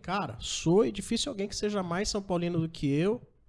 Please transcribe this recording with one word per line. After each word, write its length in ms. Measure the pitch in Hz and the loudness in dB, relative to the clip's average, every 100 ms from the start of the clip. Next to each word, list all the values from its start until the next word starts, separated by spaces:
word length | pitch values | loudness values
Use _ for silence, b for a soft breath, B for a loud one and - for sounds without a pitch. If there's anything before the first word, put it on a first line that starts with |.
Cara, 340 | - 202 - - | -6 -4 -4 -8
sou, 460 | - - 160 190 | -8 0 4 6
e 80 | 247 | 6
difícil 400 | 202 - 233 285 | 0 -2 -2 -2
alguém 160 | 202 202 | -4 -4
que 80 | - | -2
seja 260 | 208 208 | -2 -2
mais 260 | 175 175 208 | -2 -2 -2
São 120 | 208 | -4
Paulino 380 | 196 175 175 170 | -2 -2 0 0
do 80 | 165 | -2
que 180 | - 143 | -2 0
eu, 340 | 147 190 240 - _ | 2 2 0 -6 _